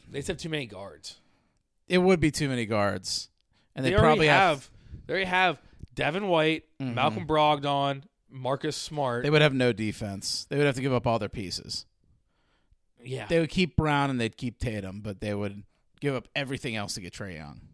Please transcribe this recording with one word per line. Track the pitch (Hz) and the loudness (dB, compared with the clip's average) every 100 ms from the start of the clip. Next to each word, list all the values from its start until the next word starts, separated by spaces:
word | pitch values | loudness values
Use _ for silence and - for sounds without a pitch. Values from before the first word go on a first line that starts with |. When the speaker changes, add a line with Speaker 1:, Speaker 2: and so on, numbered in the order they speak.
| - | -12
Speaker 1:
They | 123 | -10
just | 139 | -8
have | 175 | -8
too | 170 | -6
many | 156 123 | -6 -6
guards. | 95 98 73 - - _ _ _ _ _ _ - | -12 -14 -16 -18 -20 _ _ _ _ _ _ -2
Speaker 2:
It | 180 | 2
would | 180 185 | 4 4
be | 151 | 4
too | - 147 | 0 -2
many | 127 110 | -2 0
guards. | 107 101 98 - - - _ _ _ _ | 2 2 0 -4 -8 -8 _ _ _ _
And | - | -4
they | 131 | 2
Speaker 1:
They | 196 | 6
already | 165 | 6
Speaker 2:
probably | - 156 | 6 6
have | 170 190 143 | 6 6 2
Speaker 1:
have, | - - - - - | -4 -20 -20 -14 -6
they | |
already | 175 185 | -4 0
have | 180 185 151 - - - | 2 2 0 -8 -20 -14
Devin | - 131 170 202 | -4 -2 -2 2
White, | 170 156 160 - - | 2 4 0 -4 -8
Speaker 2:
Mm-hmm. | 131 | -4
Speaker 1:
Malcolm | 120 143 214 160 | 0 0 0 0
Brogdon, | 156 151 151 143 143 139 139 139 _ _ | 4 4 4 0 0 0 -2 -10 _ _
Marcus | 131 127 139 156 - | -8 -2 -2 -2 -6
Smart. | - 151 135 120 | -6 -4 -2 0
Speaker 2:
They | 135 | 4
would | 151 | 6
have | 147 | 6
no | 135 123 | 4 2
defense. | 110 110 - 107 98 - - - | 2 -2 -4 -6 -8 -6 -6 -4
They | 143 | 0
would | 147 | 0
have | 135 | 0
to | |
give | 135 | 0
up | 127 120 | 0 2
all | 113 | 0
their | 104 | -2
pieces. | - 92 - - - - _ _ _ _ _ _ _ _ _ _ _ | -8 -8 -10 -10 -12 -12 _ _ _ _ _ _ _ _ _ _ _
Speaker 1:
Yeah. | 123 127 107 | -10 -8 -2
Speaker 2:
They | 170 | 0
would | 160 | 0
keep | 185 180 - | 0 0 0
Brown | 156 147 139 | 2 2 2
and | 131 | 0
they'd | 113 - | -4 -4
keep | 127 107 | -10 -6
Tatum, | 127 107 95 98 | -6 -6 -8 -8
but | 107 95 | -10 -6
they | 107 | -6
would | 101 104 101 - _ _ _ | -4 -6 -8 -18 _ _ _
give | 139 | -6
up | 131 - - | -4 -6 -6
everything | 135 135 139 110 | -6 -6 -6 -6
else | 101 | -6
to | - | -8
get | 87 | -10
Trae | - 101 | -12 -12
Young. | 80 76 67 - | -12 -14 -18 -20